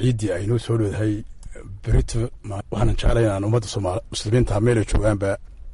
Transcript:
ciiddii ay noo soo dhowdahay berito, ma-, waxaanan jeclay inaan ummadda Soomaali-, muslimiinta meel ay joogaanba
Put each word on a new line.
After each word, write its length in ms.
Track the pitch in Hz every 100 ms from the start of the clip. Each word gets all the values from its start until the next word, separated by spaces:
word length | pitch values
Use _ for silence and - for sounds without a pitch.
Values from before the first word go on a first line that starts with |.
ciiddii 320 | 123 117 107
ay 140 | 87 101
noo 120 | 120
soo 180 | - 117
dhowdahay 460 | 104 92 110 104 - - - - - 98
berito, 480 | - 113 - 120 117 -
ma-, 180 | - 98 -
waxaanan 260 | 98 110 107
jeclay 280 | - 120
inaan 200 | 113 98
ummadda 220 | 104 120 -
Soomaali-, 380 | - 95 90 -
muslimiinta 500 | - 104 123 120 104
meel 180 | 117 117
ay 60 | 101
joogaanba 440 | - 104 101 98 101 - - -